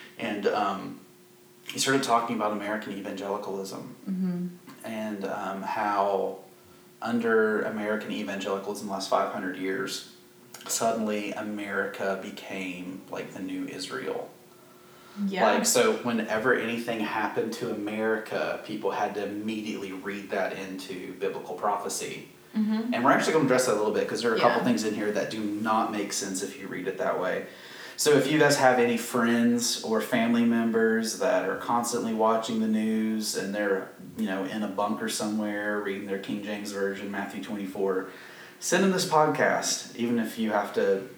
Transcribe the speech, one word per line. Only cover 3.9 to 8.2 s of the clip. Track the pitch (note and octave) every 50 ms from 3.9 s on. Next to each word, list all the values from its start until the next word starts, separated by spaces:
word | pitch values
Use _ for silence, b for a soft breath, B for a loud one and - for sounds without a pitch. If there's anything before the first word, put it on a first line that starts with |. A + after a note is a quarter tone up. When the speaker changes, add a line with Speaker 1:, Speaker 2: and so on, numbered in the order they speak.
| - - - G3
Speaker 2:
Mm-hmm. | F#3+ F#3 F#3 F3+ F3 F3 F3+ F3 - - - - - - -
Speaker 1:
and, | A2+ A2+ A2 A2 G#2+ G#2 G2 G2
um, | F#2+ G2 G2+ G2 F#2+ G2 G2 F#2+
how | F#2+ - A2 G#2+ G#2 G2+ G2 G2 G2+ G2 F#2+ F#2+ F#2+ - - - - - B B B B B B B B -
under | - A2+ A#2+ A#2 A2+ A#2 A2 A2 A2 G#2+ G#2+ - -
American | - A2 A2 G#2 G#2+ A2 G#2+ - G#2
evangelicalism | G2+ G#2+